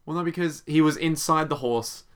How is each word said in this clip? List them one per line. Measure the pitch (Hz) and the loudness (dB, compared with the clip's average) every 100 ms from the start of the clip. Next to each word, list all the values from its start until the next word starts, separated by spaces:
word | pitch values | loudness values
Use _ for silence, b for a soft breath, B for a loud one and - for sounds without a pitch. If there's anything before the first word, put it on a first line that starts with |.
| - | -8
Well, | 165 | -4
no, | |
because | 170 170 170 147 - | -4 -2 -2 -4 -2
he | 151 | 4
was | 156 147 | 4 4
inside | 165 156 - 160 151 | -2 -2 0 0 0
the | 143 | -2
horse, | 127 117 113 - - | -2 -2 -4 -12 -18